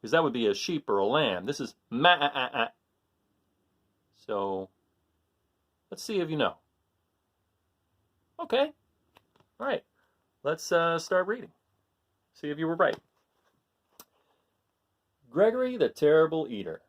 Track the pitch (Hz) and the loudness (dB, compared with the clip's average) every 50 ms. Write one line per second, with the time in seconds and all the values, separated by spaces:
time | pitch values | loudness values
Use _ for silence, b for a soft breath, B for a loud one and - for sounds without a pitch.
0 | - 110 120 165 170 147 117 123 113 104 101 - - - 175 151 - - 107 101 | -4 2 2 2 2 2 0 0 0 0 0 0 -2 -6 -6 -6 -4 -2 0 0
1 | 98 101 123 151 156 120 95 90 90 113 147 - 135 113 - _ _ _ - 120 | 2 2 2 2 0 0 -2 -4 -4 -6 -8 -6 -8 -10 -12 _ _ _ -6 2
2 | 147 175 180 156 143 143 - 139 127 123 - 135 113 123 - _ _ _ _ _ | 4 4 4 4 2 -2 -2 -2 -6 -4 -2 -4 -4 -4 -4 _ _ _ _ _
3 | _ _ _ _ _ _ _ _ _ _ _ _ _ _ _ _ _ _ _ _ | _ _ _ _ _ _ _ _ _ _ _ _ _ _ _ _ _ _ _ _
4 | _ _ _ _ _ - 110 101 98 98 98 95 95 - _ _ _ _ _ _ | _ _ _ _ _ -6 -4 -4 -4 -4 -4 -6 -8 -10 _ _ _ _ _ _
5 | _ _ _ _ _ _ _ _ _ _ _ _ _ _ _ _ _ _ - - | _ _ _ _ _ _ _ _ _ _ _ _ _ _ _ _ _ _ -18 -16
6 | - - 220 196 175 156 160 151 123 92 - - _ _ _ _ _ _ _ _ | -10 -6 -4 -4 -2 -2 -2 0 -2 -2 -2 -6 _ _ _ _ _ _ _ _
7 | _ _ _ _ _ _ _ _ _ _ _ _ _ _ _ _ _ _ _ _ | _ _ _ _ _ _ _ _ _ _ _ _ _ _ _ _ _ _ _ _
8 | _ _ _ _ _ _ _ - 339 - - 254 277 302 - _ _ _ _ _ | _ _ _ _ _ _ _ -12 -8 -2 0 0 0 0 -4 _ _ _ _ _
9 | _ _ _ - _ _ _ _ _ _ _ _ 226 277 240 - _ _ _ _ | _ _ _ -20 _ _ _ _ _ _ _ _ -6 -4 -4 -4 _ _ _ _
10 | _ _ _ _ _ _ _ _ _ 139 156 160 - - 180 170 165 170 165 165 | _ _ _ _ _ _ _ _ _ -4 -4 -4 -4 0 2 2 4 2 0 -2
11 | 165 - 190 185 185 185 220 254 - - _ _ _ _ _ _ _ _ _ _ | -2 0 0 0 0 0 -4 -8 -8 -18 _ _ _ _ _ _ _ _ _ _
12 | _ _ _ _ _ _ _ - - 147 147 147 160 160 170 165 180 143 110 - | _ _ _ _ _ _ _ -12 -8 -8 -6 -4 -2 -4 2 2 2 2 2 -2
13 | _ _ _ _ _ _ _ _ _ _ _ _ _ _ _ _ _ _ _ _ | _ _ _ _ _ _ _ _ _ _ _ _ _ _ _ _ _ _ _ _
14 | - _ _ _ _ _ _ _ _ _ _ _ _ _ _ _ _ _ _ _ | -20 _ _ _ _ _ _ _ _ _ _ _ _ _ _ _ _ _ _ _
15 | _ _ _ _ _ _ 117 151 196 220 226 254 254 254 254 233 156 - - - | _ _ _ _ _ _ 2 4 4 4 4 2 -2 -2 0 0 0 0 0 2
16 | 156 147 151 160 160 160 160 160 156 - 120 104 95 85 78 - _ | 4 6 6 6 6 4 2 -2 -4 -4 -6 -8 -8 -8 -10 -12 _